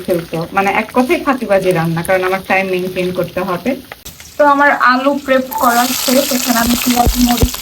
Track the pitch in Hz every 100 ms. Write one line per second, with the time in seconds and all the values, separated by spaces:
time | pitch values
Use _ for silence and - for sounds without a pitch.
0 | 190 175 165 165 165 190 196 202 220 254
1 | 254 339 311 - 202 196 190 170 165 165
2 | 170 190 185 190 190 190 190 180 180 190
3 | 180 180 175 185 196 175 247 - - -
4 | - - - - 294 277 285 - 247 254
5 | 277 277 262 262 254 285 247 240 254 254
6 | - 254 262 247 254 233 233 240 254 240
7 | 240 247 240 240 240 -